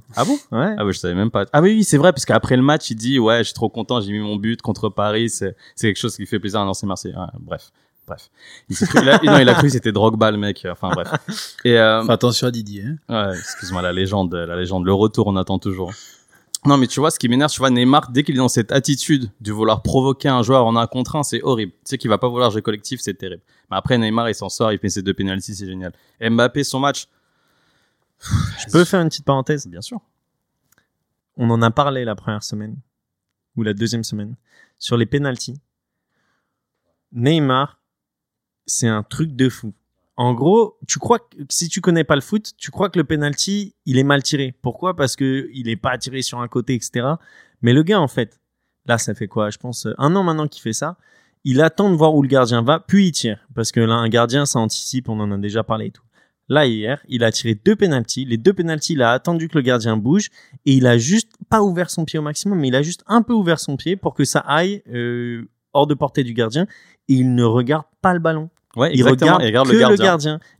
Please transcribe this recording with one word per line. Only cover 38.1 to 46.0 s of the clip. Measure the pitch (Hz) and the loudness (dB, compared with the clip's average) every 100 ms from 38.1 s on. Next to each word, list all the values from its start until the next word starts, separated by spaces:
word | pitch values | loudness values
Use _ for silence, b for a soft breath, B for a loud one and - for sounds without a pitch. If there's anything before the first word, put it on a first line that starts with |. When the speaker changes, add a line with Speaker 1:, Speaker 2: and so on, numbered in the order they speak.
| _ _ _ _ _ - | _ _ _ _ _ -8
Speaker 2:
c'est | - 117 | -2 -2
un | 107 | -2
truc | 107 - 160 | -6 -6 -6
de | 127 131 | 0 0
fou. | - 110 - _ _ _ | -2 -14 -16 _ _ _
En | - 123 | -2 -2
gros, | 120 147 220 220 - - | 2 4 4 2 -4 -8
tu | 143 | -6
crois | - 233 | 0 0
que, | _ - 139 | _ -18 -8
si | - 165 | -6 -6
tu | - | -2
connais | 185 165 | 0 2
pas | 151 | 2
le | 143 | 0
foot, | - 214 - | 0 -6 -6
tu | - - | -16 -12
crois | - 196 | -6 -4
que | 175 | -2
le | |
penalty, | 147 156 147 139 - 202 196 _ - | -2 -2 -2 -4 -4 -4 -6 _ 0
il | 127 | 2
est | |
mal | 139 143 | 4 2
tiré. | - 143 131 - | 0 -4 -4 -6
Pourquoi ? | 123 - 185 | -8 -4 -6
Parce | 170 131 | -2 -2
que | - 135 135 131 | 0 -2 -2 -6
il | 127 117 | -8 -6
est | |
pas | 113 131 | -4 -4
tiré | 123 | -6